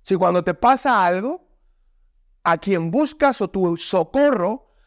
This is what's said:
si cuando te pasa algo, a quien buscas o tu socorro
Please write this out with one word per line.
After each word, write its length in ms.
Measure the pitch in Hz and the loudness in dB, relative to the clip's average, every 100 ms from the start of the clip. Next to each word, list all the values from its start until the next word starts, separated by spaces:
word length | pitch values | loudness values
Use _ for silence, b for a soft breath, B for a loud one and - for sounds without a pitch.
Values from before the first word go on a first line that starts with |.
si 140 | - 190 | -4 0
cuando 260 | 180 175 | 2 0
te 120 | 170 | -2
pasa 500 | 170 233 262 277 226 | 0 2 2 2 2
algo, 480 | 180 180 233 359 _ _ _ _ _ _ _ _ _ _ | 0 0 -4 -10 _ _ _ _ _ _ _ _ _ _
a 140 | 170 165 | -2 -2
quien 320 | 196 180 165 | 0 -2 0
buscas 500 | 226 302 - 285 247 | -2 -2 0 0 0
o 100 | 196 | -4
tu 260 | 196 180 165 | -2 -2 -2
socorro 1000 | - 185 160 269 285 233 180 247 _ _ | -2 -2 0 2 2 2 -2 -6 _ _